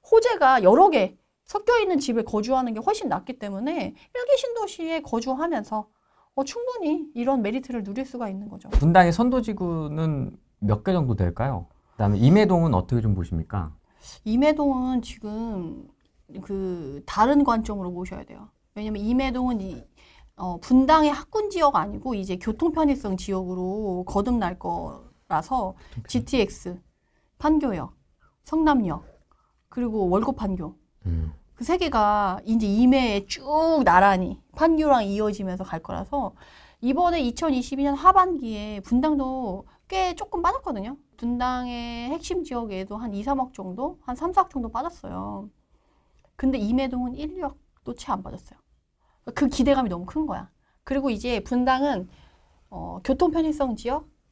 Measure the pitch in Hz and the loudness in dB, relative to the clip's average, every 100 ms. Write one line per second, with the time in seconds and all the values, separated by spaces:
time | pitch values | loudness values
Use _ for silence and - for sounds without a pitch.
0 | - 453 466 403 269 262 185 240 392 294 | 4 4 6 4 6 8 8 8 8 6
1 | 185 - _ _ _ 415 415 480 403 330 | 0 -4 _ _ _ -4 2 2 4 0
2 | 277 233 226 214 214 262 247 220 269 427 | 0 -2 0 -2 0 0 0 -2 -2 -2
3 | 359 185 - 254 208 196 254 349 - - | -2 -4 -6 -10 -8 -6 -4 -4 -6 -10
4 | _ 494 494 554 523 466 403 - 320 330 | _ -8 0 0 0 -4 -6 -6 -6 -6
5 | 311 226 240 262 330 294 208 214 214 _ | -4 -6 -4 -4 -2 -4 -4 -8 -8 _
6 | _ _ _ - 277 466 494 494 330 311 | _ _ _ -6 -6 -4 -6 -4 -2 -2
7 | 294 233 240 269 202 247 254 240 196 214 | -4 -4 0 0 0 -4 -6 -8 -8 -8
8 | 262 247 220 190 208 - - 202 151 180 | -10 -8 -8 -8 -12 -16 -2 2 6 8
9 | 175 170 247 254 226 208 180 165 151 151 | 6 4 2 2 -2 -4 -4 -4 -4 -2
10 | 160 147 127 - _ _ 104 104 - 180 | -2 -2 -6 -10 _ _ 0 0 2 0
11 | 135 104 90 87 127 110 87 _ _ - | 2 0 0 0 -4 -4 -10 _ _ -2
12 | 101 101 123 196 208 180 165 92 92 123 | 0 6 6 8 6 4 4 2 2 0
13 | 110 95 82 85 80 101 80 - _ _ | 0 0 -2 -4 -4 -6 -8 -12 _ _
14 | - - 214 233 294 302 285 254 254 254 | -20 -12 -2 2 4 4 2 0 0 -2
15 | 226 - 214 214 233 202 165 131 - _ | -4 -12 -10 -8 -6 -6 -8 -12 -18 _
16 | _ _ _ 214 - 196 190 180 143 143 | _ _ _ -18 -8 -6 -4 -6 -8 -12
17 | - - 233 285 269 226 220 202 180 175 | -8 2 4 6 4 2 -2 -6 -6 -8
18 | 180 - - - 214 _ _ - 214 214 | -10 -12 -16 -18 -20 _ _ -10 -8 -6
19 | 214 254 269 247 254 226 190 135 - _ | 0 0 0 -2 -2 -2 -6 -12 -18 _
20 | _ _ - - 185 175 - 254 269 311 | _ _ -20 -12 -8 -8 4 6 8 6
21 | 302 277 - 427 427 349 302 220 202 202 | 6 2 -4 -4 -2 2 4 4 -2 -6
22 | 254 214 196 180 226 220 330 320 302 277 | -6 -6 -4 -6 -4 -2 0 2 2 2
23 | 208 190 - 190 180 185 185 202 214 180 | -2 -6 -4 -4 -4 -6 -4 -4 -4 -6
24 | 185 202 202 240 185 180 175 170 160 139 | -2 -2 0 0 -2 -6 -8 -8 -8 -14
25 | - _ _ 160 143 262 190 - - - | -20 _ _ -4 -2 -4 -4 -8 -16 -16
26 | - 254 247 269 202 - 180 180 _ _ | -6 -6 -2 0 0 -2 -12 -14 _ _
27 | _ _ _ _ 302 311 285 180 120 - | _ _ _ _ 2 2 2 -4 -8 -14
28 | _ _ _ _ - 320 311 269 190 147 | _ _ _ _ -4 0 4 2 0 -4
29 | - _ _ _ _ _ _ - 240 220 | -10 _ _ _ _ _ _ -6 -4 0
30 | 185 185 233 - 208 185 156 - _ _ | 2 2 0 -2 -4 -4 -8 -12 _ _
31 | 90 82 80 - _ _ 240 359 339 247 | -4 -4 -4 -8 _ _ -2 0 0 2
32 | 208 208 202 185 - 226 214 208 247 269 | 2 2 0 -4 -2 0 2 4 6 6
33 | 247 202 202 - 269 302 330 320 220 175 | 4 0 -4 -10 -2 2 4 4 6 6
34 | 196 190 180 - _ - 330 320 311 262 | 6 4 0 -6 _ 0 2 4 4 2
35 | 202 202 214 202 190 180 190 165 - 180 | 2 -2 -2 -4 -6 -8 -8 -10 -8 -10
36 | 196 285 220 - - - - _ 240 277 | -6 -6 -6 -10 -20 -20 -20 _ -2 2
37 | 349 349 240 240 330 262 247 269 285 277 | 2 2 -2 -2 -2 -2 -2 -2 -2 4
38 | 339 381 370 320 233 214 214 208 - 240 | 6 6 4 0 -4 -8 -8 -10 0 2
39 | 302 294 262 262 233 190 - _ _ 381 | 4 0 -2 -4 -6 -8 -12 _ _ -2
40 | 370 349 415 370 339 523 415 226 208 285 | -2 -4 -8 -2 0 -2 -4 -6 -8 -12
41 | _ _ 233 240 247 254 247 240 240 233 | _ _ -4 -2 -2 -2 -6 -8 -8 -8
42 | 240 320 - 359 320 240 226 190 190 208 | -6 -8 -4 -6 -4 -6 -6 -8 -8 -8
43 | 233 202 226 277 254 - 185 190 285 359 | -8 -6 -2 -2 -4 -8 -12 -8 -8 -8
44 | - 254 339 370 370 269 233 226 320 339 | -12 -6 -2 0 0 -4 -6 -6 -8 -10
45 | - 185 196 202 208 _ _ _ _ _ | -12 -10 -10 -10 -14 _ _ _ _ _
46 | _ _ _ - 262 240 208 247 269 247 | _ _ _ -4 -2 0 0 0 0 -4
47 | 247 254 302 370 294 - _ _ - 240 | -6 -6 -10 -6 -8 -10 _ _ -14 -14
48 | - 202 190 - - - _ _ _ _ | -6 -6 -6 -16 -18 -20 _ _ _ _
49 | _ _ - - 277 - 262 269 233 175 | _ _ -12 0 0 2 2 2 0 -4
50 | 185 208 311 - - _ _ _ - 269 | -6 -4 -4 -6 -10 _ _ _ -6 -2
51 | 269 214 240 226 - 247 247 262 285 226 | -2 -2 -2 -4 -2 0 2 2 0 -2
52 | 185 - - _ _ _ _ 185 170 175 | -6 -16 -20 _ _ _ _ -14 -12 -10
53 | 185 262 359 330 320 302 269 220 233 285 | -4 2 2 2 0 0 -2 -4 -4 -6
54 | - _ _ | -6 _ _